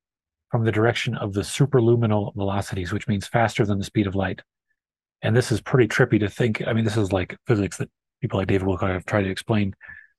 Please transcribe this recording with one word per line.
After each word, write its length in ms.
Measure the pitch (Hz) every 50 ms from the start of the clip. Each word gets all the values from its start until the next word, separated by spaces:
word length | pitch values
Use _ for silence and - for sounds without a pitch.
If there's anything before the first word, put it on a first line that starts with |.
| _ _ _ _ _ _ _ _ _ _
from 140 | - 120 113
the 80 | 113 98
direction 420 | 107 110 120 113 - - - 110
of 200 | 104 - 104 95
the 100 | 101 92
superluminal 880 | - - - 143 131 - 127 113 117 120 117 117 107 107 104 101 - -
velocities, 560 | 101 98 98 98 101 98 - - 95 90 87
which 160 | 104 101 -
means 200 | - 104 98 -
faster 400 | - - 117 113 107 - - 113
than 120 | 98 104 98
the 60 | 95
speed 220 | - - 113 101
of 80 | 95 90
light." 260 | 98 95 95 101 - - _ _ _ _ _ _ _ _ _ _ _ _ _ _ _
And 160 | - 110 107
this 140 | 123 120 - 113
is 80 | 98
pretty 280 | - - - 127 117 110
trippy 320 | - - 131 - 113 104
to 80 | 104 98
think. 380 | - - 127 113 107 - -
I 60 | - 113
mean, 120 | 113 113
this 120 | 107 104
is, 160 | 113 104 92 98
like, 240 | 95 90 - - - _
physics 320 | - 120 101 98 90 - -
that 120 | 80 - _ _ _ _ _ _
people 180 | - 110 - 98
like 80 | 95
David 200 | 92 98 98 95 98
Wilcock 240 | 95 87 113 95 92
have 120 | 90 85
tried 200 | - - 104 98
to 60 | 95
explain, 440 | 92 - - - 113 104 104 98 - - - - - - - _ _